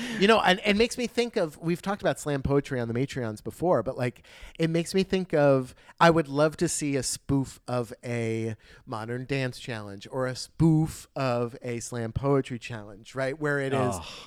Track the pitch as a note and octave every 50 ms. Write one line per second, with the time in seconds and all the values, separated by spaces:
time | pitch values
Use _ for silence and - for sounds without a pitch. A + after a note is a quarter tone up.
0 | A#3+ B3 A3+ G#3+ F#3 G#3 A3+ G3 - F3+ F#3 G#3+ - G#3 G3 G#3 A#3 A#3+ - -
1 | - - - A#3+ A#3+ A#3 - A3 F3 D#3 - - E3 E3 F3 - - G3 G3+ -
2 | - E3 C#3 - - D3+ C#3+ C#3 - C3+ C#3 C#3+ - - C#3 B2 A#2 A2+ A2+ A#2+
3 | C#3 - - C#3 A#2+ A2 G#2+ G#2 - A2+ - - D#3 F3+ E3+ B2 G2 C3 C3 C3
4 | B2+ B2 - - - - - - - - - - E3 D#3+ E3 E3+ E3 - - F#3+
5 | F#3 - G3+ F#3 F3+ - - D3+ C#3+ C#3 C#3 C3 B2+ B2+ - - - - - -
6 | E3 E3+ D#3+ E3 D#3 C#3 C#3 D3 D3+ D#3+ D3 - F3 D#3+ - - D#3 C#3+ C#3 C3
7 | A#2+ - - - - - C#3 C#3 C3 - - - _ - B2 B2 A#2+ G#2+ B2 -
8 | - B2 A#2+ A#2 A2+ A2+ A2+ A2+ A2 A2+ A2 - _ - - - - C3 B2 G#2+
9 | A2 A2+ A#2+ B2+ C3 A#2+ C#3 C3+ C3 B2+ A#2+ - - C3+ A#2 G#2+ G#2 G2+ G2 G2+
10 | - - - C3 B2+ B2+ B2+ - - - _ - D#3+ E3 D#3 D#3 D#3+ - - -
11 | - - _ C#3+ C3+ B2+ A#2+ A#2+ A#2+ A#2 B2 - - B2 A#2+ A#2 - - B2 A#2+
12 | A#2 A2+ A2+ A2 C3 C#3 C#3+ C3+ C3 - B2+ A2+ - - B2 G#2+ G#2 G#2+ G2+ G2+
13 | A2+ - - C3 C3+ C3 C#3+ D#3 D3 D3 C#3+ C#3+ C3+ C3 C3+ C3 - - F#2+ E2+
14 | D#2 - - - -